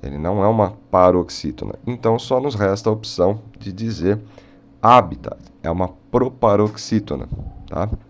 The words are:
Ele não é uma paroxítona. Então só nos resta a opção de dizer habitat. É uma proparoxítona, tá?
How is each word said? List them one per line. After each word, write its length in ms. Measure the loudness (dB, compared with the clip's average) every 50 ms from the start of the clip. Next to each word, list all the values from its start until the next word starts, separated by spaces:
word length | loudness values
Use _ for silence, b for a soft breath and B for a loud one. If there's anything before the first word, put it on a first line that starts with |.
Ele 160 | -10 -10 -8
não 260 | -6 -4 -2 -2 2 2
é 40 |
uma 260 | 2 4 4 2 0 -2 -8 -14 _
paroxítona. 840 | 4 6 6 8 6 4 2 -2 -6 -8 -8 -8 -8 -8 -10 -12 -12 -10 -8
Então 320 | -8 -8 -2 0 0 0 0
só 200 | 0 -2 -2 0
nos 160 | 0 -2 -2
resta 340 | 0 0 0 0 0 0 -2
a 40 | -2
opção 460 | -2 -4 -12 -2 0 2 2 0 -2 -8 -18 -20 -16
de 120 | -14 -12
dizer 480 | -10 -8 -6 -6 -6 -2 0 0 0 0 B B B B B B B B B B _ _
habitat. 580 | 4 6 6 6 6 4 -6 -10 -10 -12 -12 -12 -18 -20 -20 _ _
É 60 | -4
uma 200 | -2 -2 -2 -4 -6 -12 _ -2
proparoxítona, 1160 | 0 0 0 0 -2 0 2 4 4 4 2 2 0 -6 -6 -2 0 0 0 -2 -8 -8 -6 -8 -10 -10 -10 -14 -14 -16 -16
tá? 220 | -10 -6 -4 -4 -4 -4 -8 -8